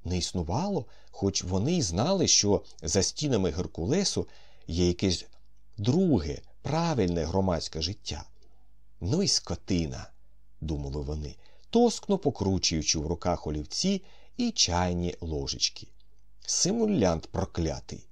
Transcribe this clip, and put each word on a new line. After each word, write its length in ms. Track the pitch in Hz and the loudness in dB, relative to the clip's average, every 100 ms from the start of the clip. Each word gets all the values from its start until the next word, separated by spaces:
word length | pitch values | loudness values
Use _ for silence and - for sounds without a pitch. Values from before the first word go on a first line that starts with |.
не 140 | 85 90 | 0 0
існувало, 680 | - 92 80 117 196 185 - - - | 0 -2 0 0 0 -2 -4 -12 -14
хоч 340 | - 98 - | 0 0 0
вони 280 | 87 92 120 | 0 0 2
й 100 | 180 | 2
знали, 440 | 98 82 143 196 131 | 2 2 2 4 6
що 360 | - 101 95 - - | 6 6 4 2 -8
за 200 | 82 98 | 2 2
стінами 480 | 90 - 147 113 92 | 2 0 2 4 2
Геркулесу 800 | 80 87 - 87 170 190 - - - - - - | 0 -4 -2 0 2 2 0 -4 -8 -16 -14 -4
є 200 | 82 87 | 4 4
якесь 400 | 87 101 85 - - - - - - | 4 2 2 -4 -16 -16 -16 -14 -2
друге, 600 | 101 156 190 117 73 69 - - | 2 4 6 4 2 -6 -10 -8
правильне 640 | - 156 170 139 92 85 | -2 2 2 4 4 2
громадське 580 | 78 92 95 82 - - | 2 2 2 0 -2 -4
життя. 420 | 82 101 - 76 - - - - - - - - | -4 -4 -6 -8 -8 -16 -18 -18 -18 -18 -18 -6
«Ну 220 | 90 156 | 0 2
й 60 | 196 | 4
скотина», 840 | - - 87 - 90 78 64 - - - - - - | 2 0 -6 0 2 2 -4 -12 -14 -18 -16 -16 -8
думали 400 | 78 76 69 71 | -4 -2 -2 -4
вони, 340 | 69 76 71 69 - - - | -4 -4 -6 -10 -16 -16 0
тоскно 480 | 233 240 - - 196 | 4 4 2 -2 0
покручуючи 800 | - - 98 92 - 80 73 80 | 0 2 2 4 2 2 2 0
в 80 | 76 | 0
руках 400 | 85 90 85 80 | 0 0 0 0
олівці 560 | 76 73 - 185 196 - - - - | -4 -4 -2 0 0 -4 -16 -14 -2
і 140 | 240 | -2
чайні 680 | - - 87 90 87 87 - | 2 2 4 2 2 0 -2
ложечки. 680 | 82 76 69 62 - - - - - - - - - | -4 -4 -4 -2 -2 -2 -14 -16 -16 -18 -18 -14 -4
«Симулянт 800 | - 165 233 220 185 92 80 - | 0 2 2 2 4 4 2 -2
проклятий». 840 | - 95 - 80 65 - - - | -2 -2 0 -2 -2 -8 -12 -14